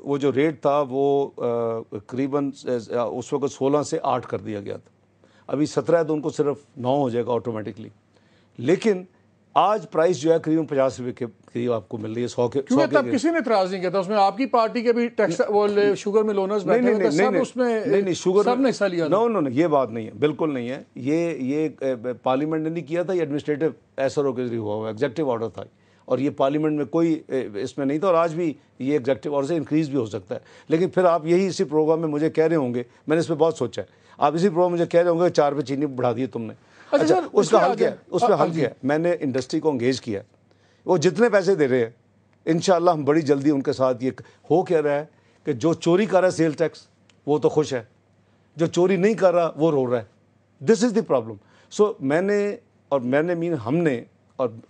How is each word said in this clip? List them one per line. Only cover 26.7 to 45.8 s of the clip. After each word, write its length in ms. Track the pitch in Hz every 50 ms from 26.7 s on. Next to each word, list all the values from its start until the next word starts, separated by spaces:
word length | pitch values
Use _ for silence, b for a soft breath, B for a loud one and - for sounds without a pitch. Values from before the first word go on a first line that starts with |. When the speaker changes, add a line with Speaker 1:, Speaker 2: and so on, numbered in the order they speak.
| 151 147
Speaker 1:
में 80 | 143
कोई, 280 | 143 - 165 170 170 156
अ, 80 | 151 - - 131 131 113 104 101
इसमें 300 | 98 127 127 - 147 139
नहीं 140 | 135 147 156
था 80 | 196 190
और 60 | 170
आज 200 | 165 170 170 156
भी 220 | 170 175 156 131 b b b _ -
ये 160 | 127 135 147
एग्जीक्यूटिव 380 | 147 113 127 135 - - 151 143
ऑर्डर 140 | 139 139 139
से 80 | 175
इंक्रीज 320 | 160 139 - 151 156 165 135
भी 80 | 139
हो 100 | 135 117
सकता 280 | 104 107 104 95 - 123
है। 60 | 107 B B B B B -
लेकिन 180 | 156 160 185 180
फिर 180 | - 185 185
आप 200 | 170 165 160 151
यही 200 | 160 170 185 196
इसी 180 | 185 143 - 185
प्रोग्राम 340 | 135 151 156 156 156 160 160
में 100 | 165 156
मुझे 220 | 147 147 160 156
कह 160 | - 156 160
रहे 100 | 160 170
होंगे, 300 | 156 131 123 120 123 123 b b b b 143
मैंने 120 | 156 170
इस 60 | 156
पर 80 | - 165
बहुत 240 | 143 160 165 156 -
सोचा 240 | 127 113 - 107
है, 60 | 92 b b b b b b -
आप 160 | 135 147 147
इसी 120 | 170 175 202
प्रोग्राम 240 | 156 175 180 175
में 60 | 175 170
मुझे 80 | 170
कह 140 | 170 170 170
रहे 100 | 175 175
होंगे, 200 | 170 165 180 170
"चार 240 | 156 160 147 143 143
पे 80 | 143
चीनी 240 | 139 127 139 135 151
बढ़ा 260 | 143 131 127 123 123
दी 140 | 117 117 131
तुमने।" 280 | 120 - 117 113 107 110 B B B B B B B
Speaker 2:
अच्छा, 120 | 302 294 311
Speaker 1:
अच्छा, 100 | 311 359
Speaker 2:
सर, 80 | 359
Speaker 1:
उसका 160 | 311 - - 214
Speaker 2:
उसमें 220 | 190 156 - 196
Speaker 1:
हल 100 | - 262
Speaker 2:
आ 40 | 240
Speaker 1:
क्या 140 | 208 185 143
Speaker 2:
जाए। 20 |
Speaker 1:
है? 120 | 120 - - -
उसमें 180 | 180 175 240 233
Speaker 2:
हाँ, 80 | 190 143
Speaker 1:
हल 120 | 151 180
Speaker 2:
जी। 100 | 165 165
Speaker 1:
क्या 80 | 135 110
है? 80 | - - -
मैंने 300 | 135 147 160 165 175 175
इंडस्ट्री 460 | - 156 135 117 131 - - 170 156
को 100 | 151 160
एंगेज 280 | 143 117 117 131 131 117
किया, 240 | - 120 101 98 - _ _ _ _ _ b b b b b b _
वो 120 | - 185 165
जितने 300 | 143 180 147 180 240 233
पैसे 280 | 202 196 170 190 196
दे 100 | 156 147
रहे 140 | 120 127 127
हैं, 140 | 113 113 - _ _ _ _ _ _ _ _ _ -
इंशाल्लाह 480 | - 165 165 - 190 180 165 170 180 165
हम 100 | 151 139
बड़ी 180 | 139 151 165
जल्दी 280 | 156 131 147 139 135 151
उनके 220 | 147 139 127 151
साथ, 220 | 127 127 131 131 127 110
ये 120 | 123 131 - - b b b b _ -
हो 120 | 147 180
क्या 180 | 175 175 175 156
रहा 140 | 147 147 143
है 160 | 143 156 156 b b b b b b _
कि 60 | 151
जो 220 | 143 110 127 165 160
चोरी 320 | 165